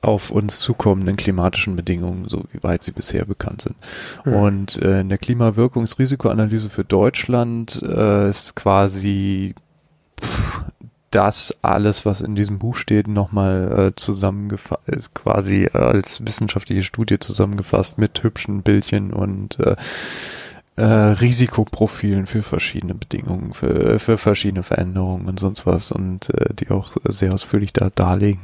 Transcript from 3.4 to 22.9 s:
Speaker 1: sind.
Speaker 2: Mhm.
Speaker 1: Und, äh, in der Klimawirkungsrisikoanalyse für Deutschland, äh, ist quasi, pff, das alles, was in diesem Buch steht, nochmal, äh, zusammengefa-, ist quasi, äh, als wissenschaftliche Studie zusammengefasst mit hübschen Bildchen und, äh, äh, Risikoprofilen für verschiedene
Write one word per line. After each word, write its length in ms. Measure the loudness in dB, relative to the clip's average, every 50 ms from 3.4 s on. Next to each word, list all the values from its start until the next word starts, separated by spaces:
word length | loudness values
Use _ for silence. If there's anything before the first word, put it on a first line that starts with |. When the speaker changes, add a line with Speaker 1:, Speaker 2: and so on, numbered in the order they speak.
| -6 -8 -8 -6 -8
Speaker 1:
sind. 140 | -8 -8 _ -14 -16 -14 -14 -14 -14 -16 -6 -2
Speaker 2:
Mhm. 80 | 0 2
Speaker 1:
Und, 480 | 4 4 4 2 2 -2 -4 -2 0 2
äh, 180 | 2 2 2
in 80 | 2 0
der 80 | -2
Klimawirkungsrisikoanalyse 1500 | -4 -2 -2 0 2 4 2 4 4 2 2 2 0 -2 -2 0 0 0 0 0 0 0 0 2 2 2 2 0 -2 -4 -4
für 160 | -6 -6 -2
Deutschland, 960 | 2 4 4 4 4 2 0 -2 0 2 2 2 0 -2 -4 -4 -6 -6 -6 -4
äh, 460 | -4 0 2 4 4 4 4 4 2
ist 260 | 0 -2 -4 -6 -8
quasi, 1000 | -2 2 4 4 4 4 2 0 -2 -2 0 0 0 0 0 0 -2 -2 -4 -6 -10 _ _ _ _ _ _ _ _ _ _ _ -10
pff, 400 | -8 -6 -2 -2 -2 -2 -4 -8 -10 -12 -14 _ -20 -20 _ _ _ _
das 460 | 2 2 2 4 2 0 -2 -2 -4 _ 0
alles, 420 | 0 2 4 4 2 2 2 0
was 160 | 0 -2 0
in 140 | -2 -4 0
diesem 240 | 0 0 0 0 -4
Buch 180 | -4 -4 -4
steht, 320 | -4 0 2 2 2 2 2
nochmal, 840 | 0 0 0 0 0 0 2 2 2 0 0 0 2 4 2 2 2
äh, 40 | -2
zusammengefa-, 840 | -4 -4 -4 0 0 0 0 -2 -4 -6 -6 -6 -6 -6 -6 -6 _
ist 300 | -4 -6 -6 -6 -10 _
quasi, 560 | -6 -2 0 2 2 2 2 2 2 2 2 2
äh, 60 | 2
als 480 | 2 4 2 2 0 -2 -8 -8 -6
wissenschaftliche 560 | -6 -4 -4 -4 -2 -2 -4 -4 -2 -2 -2 -2
Studie 360 | -2 -2 -4 0 0 0 0
zusammengefasst 760 | 0 -4 0 0 0 2 2 -4 -2 0 2 0 0 0 0
mit 260 | 0 0 0 0 0 -2
hübschen 380 | -2 -2 -2 -6 -4 -4 -2
Bildchen 500 | 2 4 4 4 2 2 -2 -2 -2 -2
und, 480 | -2 -2 -2 -2 -4 -6 -6 -10 -4 0
äh, 180 | 2 2 2 0 -4 -12 -12 -10 -10 -10 -12 -12 -12 -12 -14 -14 -16 -18 -20 -20 _ _ _
äh, 60 | 2 4
Risikoprofilen 1400 | 4 6 6 6 6 4 4 4 2 4 4 2 2 2 0 0 0 0 0 0 0 0 -2 -2 0 0 0 -2
für 160 | -2 -2 -4 -2
verschiedene 520 | -2 -4 -4 -4 -4 -6 -6 -6 -6